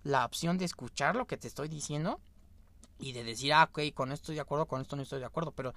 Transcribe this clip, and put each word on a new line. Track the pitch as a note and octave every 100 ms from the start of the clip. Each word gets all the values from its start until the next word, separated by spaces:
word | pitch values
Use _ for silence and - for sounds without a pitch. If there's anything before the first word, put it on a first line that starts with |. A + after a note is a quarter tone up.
la | C#3+ C3+ A#2+
opción | - E3+ F3+
de | F3+
escuchar | - A#2+ - C#3+ A3
lo | B3
que | B2+
te | A#2+
estoy | - D3+
diciendo | D#3 C#3 D3 E3+ D#4 - - - - - - - -
y | C3+
de | B2
decir, | A#2 A2+ C#3
"Ah, | D3+ D#3+
ok, | - D3+
con | - C3
esto | C#3+
estoy | - D3+
de |
acuerdo, | C#3+ D3 D#3+
con | C3+
esto | C3+ C#3
no |
estoy | C3 C3+
de | B2
acuerdo", | - E3
pero | - B2+